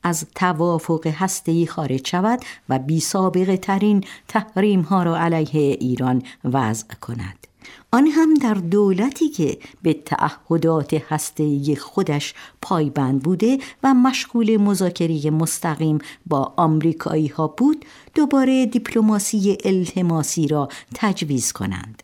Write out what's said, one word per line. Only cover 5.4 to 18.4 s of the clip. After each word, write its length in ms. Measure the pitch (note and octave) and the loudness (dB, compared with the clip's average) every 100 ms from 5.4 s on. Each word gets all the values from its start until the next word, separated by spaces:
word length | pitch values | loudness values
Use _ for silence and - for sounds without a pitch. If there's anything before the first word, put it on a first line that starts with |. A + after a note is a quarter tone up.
| D3+ D3+ C#3 C3+ | 0 2 2 0
ایران 420 | B2+ B2 B2+ B2+ B2 - | -2 0 0 0 -2 -8
وضع 420 | - C3 A2+ A2+ - - | -4 0 0 -2 -8 -16
کند؟ 460 | - A#2 F#2 F#2+ - _ - - _ | -12 -10 -10 -14 -20 _ -20 -20 _
آن 140 | A#3 D4+ | 2 4
هم 280 | D4 E4 | 4 4
در 200 | D4+ C4 | 4 4
دولتی 760 | G#3 E3+ G3+ G3+ F#3 A#3 C#4 D#4 | -2 0 2 4 2 0 0 -2
که 300 | D4+ D3+ - - - | 0 -2 -2 -12 -4
به 100 | E3 | -2
تعهدات 1080 | D#3 - - D3+ - _ E3 D#3+ D#3+ C#3+ D#3 - | -2 -2 -2 -2 -4 _ 0 2 0 0 -4 -2
هسته‌ای 640 | D#3 - - D3+ C#3+ C#3 D3 | -6 -6 -4 -2 0 0 -2
خودش 580 | - - F3 D3 - - - _ | -2 -4 -2 -2 -4 -12 -20 _
پایبند 600 | - F3 D3+ C#3+ C3 C3+ | -4 0 0 0 0 0
بوده 360 | C#3 F3+ A3 C4+ - - | 0 0 2 0 -4 -2
و 120 | C4+ | 2
مشغول 640 | B3+ B3+ C4 - A#3 A3 A3 | 4 4 2 -4 0 2 4
مذاکره 760 | G3+ F#3+ F#3 F3 E3 D#3+ D3 | 2 2 -2 0 -2 0 0
مستقیم 680 | D#3 D#3+ - E3+ D3+ D#3+ D3+ - - - | 0 0 -2 -4 -2 0 0 -4 -18 -4
با 260 | C#3+ C3+ - | -2 -2 0
آمریکایی 680 | E3 D#3 D#3+ D#3+ - D#3 D3+ | 2 2 0 -2 -2 -2 -2
ها 220 | - D#3 | -2 -4
بود، 360 | - C4+ D#4 - - - | 2 0 0 -6 -20 -6
دوباره 520 | - D4 C#4 | 0 2 2